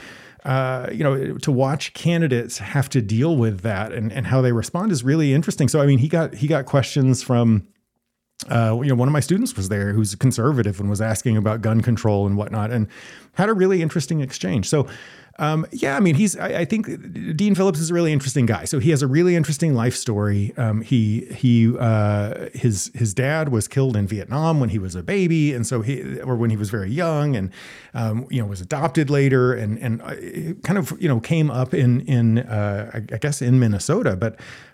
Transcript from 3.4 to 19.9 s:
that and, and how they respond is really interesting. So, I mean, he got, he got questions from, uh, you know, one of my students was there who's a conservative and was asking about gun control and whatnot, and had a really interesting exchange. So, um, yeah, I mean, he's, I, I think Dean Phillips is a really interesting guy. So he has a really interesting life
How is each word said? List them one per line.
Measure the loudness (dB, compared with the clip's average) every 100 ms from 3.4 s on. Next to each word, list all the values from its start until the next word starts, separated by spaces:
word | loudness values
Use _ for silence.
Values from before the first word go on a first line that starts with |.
| 2 0
that | -4 -4 -4
and, | -6 -6
and | -4 0
how | 2
they | 4
respond | 2 -2 -2 -2
is | 0
really | 2 2 4 2
interesting. | 2 0 2
So, | 4
I | 4
mean, | 4
he | 4
got, | 0 -2
he | -2 0
got | 0 0
questions | 0 0 2 2 2
from, | 2 2 4 4 0 _ _ _ _ _ _ -18 -4
uh, | 0 2 0
you | 0
know, | 2
one | 2
of |
my | 2
students | 2 0 0 -4
was | -4
there | -2 0
who's | 0 0
a | 0
conservative | 0 2 2 2 0 -2
and | -2
was | -2
asking | -2 -2 0 2
about | 2 0
gun | 0 2
control | 2 0 2 2 2
and | 0
whatnot, | -2 -4 -2
and | -2 -4 -6 -20 -20 -10
had | -2 0
a |
really | 2 2 2
interesting | 0 -2 -2 -2
exchange. | -4 -6 -2 -2 0
So, | 0 0 -6 -20 -20 -20 -6
um, | -2 -2 -4
yeah, | -4 -2 2
I |
mean, | 4 4
he's, | 2 0
I, | -4
I | -4 -2
think | -2 -4 -8 -10 -10 -6 0
Dean | 2 2
Phillips | 2 0
is | -2
a |
really | 0 2
interesting | 0 0 0 0
guy. | 0 -2
So | 0
he | 2
has | 2
a | 2
really | 2 4 2
interesting | 0 0 0
life | 2 0